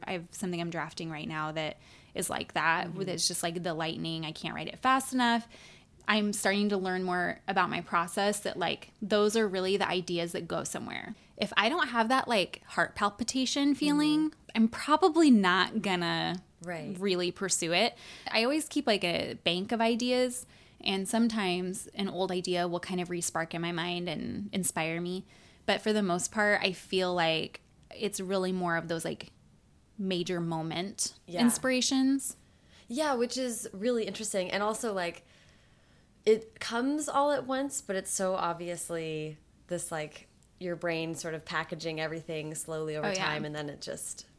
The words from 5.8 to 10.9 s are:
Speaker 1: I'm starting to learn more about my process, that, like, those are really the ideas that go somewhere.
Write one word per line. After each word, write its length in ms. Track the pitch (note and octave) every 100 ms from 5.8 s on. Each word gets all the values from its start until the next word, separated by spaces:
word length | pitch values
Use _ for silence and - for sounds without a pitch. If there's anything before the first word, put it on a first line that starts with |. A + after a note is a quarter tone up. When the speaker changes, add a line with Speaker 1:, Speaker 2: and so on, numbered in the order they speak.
| - - -
Speaker 1:
I'm 240 | G#3+ G#3
starting 360 | G3+ G3+ G3 G#3
to 80 | G3+
learn 240 | F#3 F#3
more 380 | F#3 F3+ F3 - -
about 200 | F#3+ F3+
my 120 | E3+
process, 580 | E3 F3+ F3 - G3+ G#3
that, 160 | - -
like, 340 | E3+ - - -
those 340 | G3+ G#3 G#3 A3
are 100 | G#3+
really 280 | F#3 F#3 G3
the 120 | G3
ideas 420 | F3+ F3 E3+ E3+
that 140 | F3 E3
go 160 | E3+
somewhere. 540 | C#3 - -